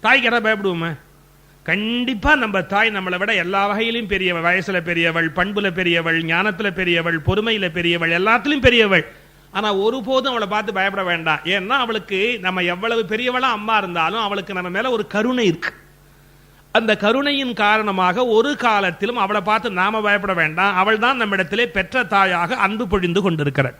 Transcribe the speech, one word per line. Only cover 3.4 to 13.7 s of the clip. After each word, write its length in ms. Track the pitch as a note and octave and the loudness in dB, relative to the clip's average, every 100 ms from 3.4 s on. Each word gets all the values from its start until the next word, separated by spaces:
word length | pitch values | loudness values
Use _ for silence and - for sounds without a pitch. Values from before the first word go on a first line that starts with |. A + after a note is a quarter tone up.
| E3+ G3 G3+ | 0 0 0
வகையிலும் 400 | G#3+ A#3 A#3 G#3+ | 0 -2 -2 -2
பெரியவள், 500 | G3 F#3 F3 E3+ F#3 | -2 0 0 0 0
வயசுல 240 | F#3+ F#3 | 0 -4
பெரியவள், 500 | E3+ E3+ E3 E3 E3 | -2 0 0 2 -2
பண்புல 400 | E3 F#3 G#3 G3+ | 0 -2 0 -2
பெரியவள், 520 | F3 F3 E3+ E3 E3 | 0 0 0 2 0
ஞானத்துல 480 | E3 E3 G3+ F3+ G#3 | 0 0 0 -2 -4
பெரியவள், 480 | F#3 F3+ E3+ E3+ E3 | -2 0 0 0 0
பொறுமையில 500 | D3 F#3+ A3+ A3 F#3 | 0 0 0 0 -2
பெரியவள், 400 | E3 E3+ E3+ E3 | -2 0 0 2
எல்லாத்துலயும் 520 | E3+ G3+ A#3 C#4+ D4 | 2 2 2 2 2
பெரியவள். 500 | B3+ A#3+ G#3+ F#3 - - - - - | 4 4 4 4 0 -12 -20 -20 -10
ஆனா 240 | F#3 G#3+ G3 | -4 -2 0
ஒருபோதும் 540 | G#3 C4 A#3+ C4 C4+ | 0 0 0 0 0
அவளை 180 | A#3+ G#3 | -2 -2
பார்த்து 260 | G#3 G#3+ | -2 -2
பயப்பட 300 | F#3+ G3 G3 | 0 0 0
வேண்டாம். 360 | F#3 E3+ D#3+ D3+ | -2 0 0 0
ஏன்னா 240 | E3 G3 F#3 | 0 -2 0
அவளுக்கு 680 | C4+ A#3+ A3 - F#3+ G#3+ A#3+ | -2 0 -4 -4 -2 0 -2
நம்ம 200 | F#3 F#3 | -2 0
எவ்வளவு 420 | F3 F3+ A3 A#3 | -2 -2 -2 -2
பெரியவளா 360 | F#3+ G#3+ B3 B3 | -2 -2 -2 0
அம்மா 380 | C4 A3 G#3+ | 0 -2 0